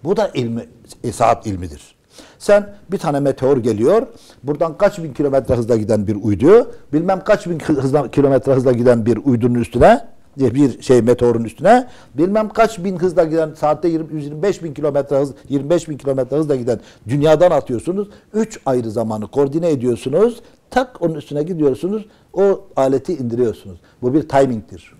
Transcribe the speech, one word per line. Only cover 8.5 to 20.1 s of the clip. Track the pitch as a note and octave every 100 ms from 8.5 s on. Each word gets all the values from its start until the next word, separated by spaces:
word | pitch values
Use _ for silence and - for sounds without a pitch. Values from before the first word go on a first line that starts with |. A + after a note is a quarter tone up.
hızla | C3 B2+
giden | B2 A#2+ A#2+ A2
bir | G#2+ C#3+
uydunun | A#2+ A#2+ A#2+
üstüne, | A2+ A#2+ D#3+ A#3+ - - _ -
bir | C3+ B2 C#3+ A2
şey, | - B2+
meteorun | A2+ A#2+ A#2+ A#2
üstüne, | A#2 - D#3 B3 B3+ - -
bilmem | - F3 G#3 G#3+
kaç | G#3 A3 G#3+
bin | F3+ F#3
hızla | F3+ E3
giden, | D#3+ D#3+ D#3
saatte | C#3+ D3+ D3+ F3
yirmi, | D#3+ D#3
yüz | D3+ D3
yirmi | D3+
beş | F#3+ F3+
bin | E3
kilometre | C#3 D3 C#3+ C#3 C#3
hız, | C#3+ B2+ -
yirmi | C#3 C#3
beş | F3 -
bin | C#3+
kilometre | C#3 C3+ B2 C#3
hızla | D#3 C3+
giden | A#2+ A2 - - -
dünyadan | C#3+ D3 D3+ F3+
atıyorsunuz. | D#3 - A#2+ D#3+ F#3 G3+ - _
Üç | G#3+ A3 - -
ayrı | C3 A2+
zamanı | A2 A2 G#2+ G#2+
koordine | B2+ C#3+ D3+ E3+
ediyorsunuz. | C#3+ B2 A#2 -